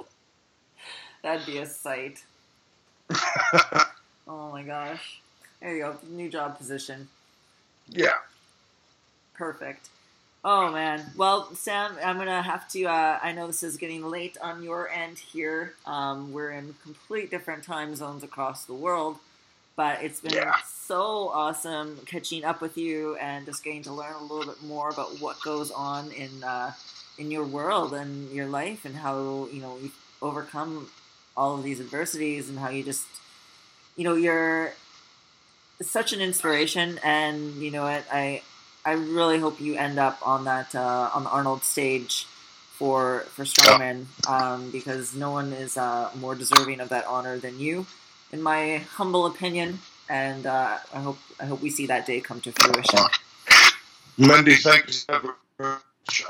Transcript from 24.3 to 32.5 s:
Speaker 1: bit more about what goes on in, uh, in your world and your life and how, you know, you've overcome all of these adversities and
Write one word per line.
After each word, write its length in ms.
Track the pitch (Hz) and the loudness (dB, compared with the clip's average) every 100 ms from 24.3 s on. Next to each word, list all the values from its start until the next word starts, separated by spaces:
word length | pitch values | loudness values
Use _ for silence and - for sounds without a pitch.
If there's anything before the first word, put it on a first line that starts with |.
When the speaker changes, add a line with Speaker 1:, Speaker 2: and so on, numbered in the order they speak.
| 151 147 | -8 -8
Speaker 1:
bit 160 | - | -10
more 260 | 151 147 147 | -10 -6 -4
about 320 | 143 117 - | -4 -8 -8
what 200 | 147 - | -8 -6
goes 300 | 156 151 151 | -6 -4 -4
on 400 | 139 139 143 147 | -6 -6 -6 -8
in, 320 | 131 131 135 | -12 -14 -10
uh, 280 | 127 123 127 - - - - - | -6 -4 -6 -10 -18 -20 -20 -12
in 140 | 151 | -6
your 120 | 156 | -4
world 480 | 139 143 165 202 143 | -4 -2 0 2 0
and 380 | 143 143 139 135 | -4 -8 -10 -8
your 160 | 139 139 | -6 -4
life 380 | 143 175 214 | -4 -4 -8
and 100 | 139 | -12
how, 540 | 135 139 135 135 135 127 | -6 -4 -4 -4 -6 -8
you 80 | 139 | -10
know, 180 | 131 127 | -12 -12
you've 140 | 135 - - - | -14 -16 -20 -8
overcome 640 | 147 143 143 151 160 156 127 - - _ _ 123 | -6 -6 -8 -8 -8 -8 -14 -20 -20 _ _ -2
all 200 | 139 139 | 0 0
of 80 | |
these 160 | 139 127 | -4 -6
adversities 680 | 123 143 175 156 151 143 | -6 -4 -4 -2 -4 -4
and 120 | 127 | -8